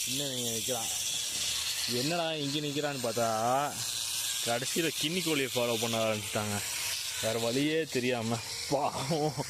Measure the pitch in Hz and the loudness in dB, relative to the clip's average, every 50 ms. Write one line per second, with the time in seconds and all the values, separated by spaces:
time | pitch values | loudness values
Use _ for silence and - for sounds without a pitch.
0 | - 117 127 135 147 139 131 127 123 117 113 113 107 123 127 117 113 - - - | -2 -2 -2 -2 -2 -2 -2 -2 -2 -2 -2 -2 0 0 0 0 0 -2 -2 -2
1 | - - - - - - - - - - - - - - - - - - 117 123 | -2 -2 -2 -2 -2 -2 -2 -2 -2 -2 -2 -2 -2 -2 -2 -2 -2 0 0 2
2 | 127 147 170 175 165 160 160 156 143 139 139 151 151 147 139 147 147 147 143 135 | 2 2 2 0 0 0 0 -2 -2 -2 -2 -2 -2 -2 -2 0 0 0 -2 0
3 | 120 120 110 117 117 113 113 110 113 120 127 135 147 143 117 - - - - - | -2 0 2 2 2 2 2 2 2 4 4 4 2 0 -2 -4 -4 -4 -2 -4
4 | - - - - - - - - - 117 117 120 131 - - - 165 160 - - | -4 -2 -2 -2 -2 -2 -2 -2 0 0 0 0 0 0 0 2 2 2 0 0
5 | - 151 170 185 165 160 160 139 135 123 - 123 120 120 117 113 113 117 113 113 | 0 0 0 0 2 2 2 2 2 2 2 2 2 2 2 2 2 2 2 2
6 | 113 110 110 107 104 - - 113 107 107 104 101 - - - - - - - - | 4 2 2 0 -2 -2 -2 -2 0 0 0 -2 -2 -2 -4 -2 -2 -2 -2 -4
7 | - - - - - 110 113 117 117 117 117 135 143 151 156 160 160 143 - 131 | -4 -4 -4 -2 0 0 0 2 2 2 2 4 2 4 2 2 0 0 0 0
8 | 120 127 127 120 110 113 117 113 110 - - - - - 147 135 143 120 - - | 2 2 2 2 0 0 -2 -2 -4 -6 -8 -6 -2 0 2 2 2 2 0 -2
9 | 131 131 170 151 147 156 135 147 131 | -2 0 2 2 2 0 0 -2 -6